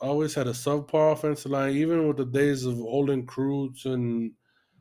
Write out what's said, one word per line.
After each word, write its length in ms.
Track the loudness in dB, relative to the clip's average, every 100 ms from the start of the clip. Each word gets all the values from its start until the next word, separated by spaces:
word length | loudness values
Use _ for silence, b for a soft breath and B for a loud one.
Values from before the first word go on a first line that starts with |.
always 340 | -2 0 0 0
had 120 | -2
a 40 |
subpar 640 | -2 -2 -2 0 4 4
offensive 380 | 4 0 -2 -2
line, 220 | 0 0
even 340 | 0 2 2 2
with 100 | 0
the 80 | 0
days 400 | 2 2 2 -2
of 140 | -4
Olin 460 | -2 0 2 0 -2
Kreutz 600 | -2 -2 0 -4 -6 -4
and 480 | -2 -2 -2 -4 -8 _ _ _ _